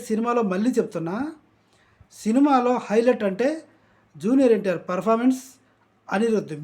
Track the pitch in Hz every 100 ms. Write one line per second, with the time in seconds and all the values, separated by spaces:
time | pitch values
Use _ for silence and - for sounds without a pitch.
0 | - 220 233 240 208 185 233 240 - 170
1 | 165 202 302 320 _ _ _ _ _ _
2 | _ - 208 240 294 262 247 240 - 214
3 | 240 226 208 190 262 320 - _ _ _
4 | _ 151 180 269 262 214 190 170 - 180
5 | 196 226 254 254 - - _ _ _ _
6 | - 196 233 214 139 151